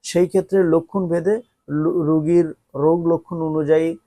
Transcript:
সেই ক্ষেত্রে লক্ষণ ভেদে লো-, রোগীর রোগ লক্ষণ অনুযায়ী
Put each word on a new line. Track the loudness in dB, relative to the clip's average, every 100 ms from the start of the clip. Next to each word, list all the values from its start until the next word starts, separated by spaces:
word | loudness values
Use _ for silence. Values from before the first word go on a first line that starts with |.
সেই | -4 0 2
ক্ষেত্রে | 0 0 0
লক্ষণ | 2 0 0 -6 -2
ভেদে | -2 -2 -4 -6 _ -8
লো-, | -4 -2 -2
রোগীর | 0 0 2 2 0 -4 _ -2
রোগ | 0 0 0
লক্ষণ | -2 -4 -6
অনুযায়ী | -4 -4 0 0 0 -6